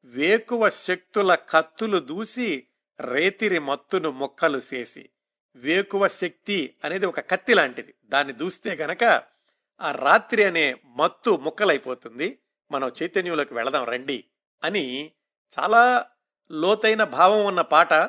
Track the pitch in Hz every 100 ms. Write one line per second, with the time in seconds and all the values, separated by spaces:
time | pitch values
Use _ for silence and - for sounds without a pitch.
0 | 127 120 156 220 220 240 214 - - 180
1 | _ 214 190 170 - 160 156 - 220 190
2 | 131 170 220 - 233 139 - _ _ _
3 | - 127 180 196 214 175 143 139 _ 190
4 | 160 131 135 _ 160 139 - 127 117 -
5 | - _ _ _ _ 127 127 180 196 196
6 | 196 - 175 _ - 202 131 _ 151 180
7 | 180 165 - 185 - 208 139 120 110 _
8 | 107 139 139 117 170 - 220 165 151 185
9 | 233 147 - _ _ _ _ _ 165 143
10 | 135 202 - 233 202 165 147 123 _ 120
11 | 165 - 240 170 143 - 202 143 131 123
12 | 117 117 170 269 _ _ _ 139 131 -
13 | 170 196 180 160 139 120 120 139 117 123
14 | 135 127 - _ _ _ 156 202 135 131
15 | 156 _ _ _ _ - 156 226 247 247
16 | - _ _ _ _ 156 175 214 220 220
17 | 208 127 185 214 202 185 - 151 175 160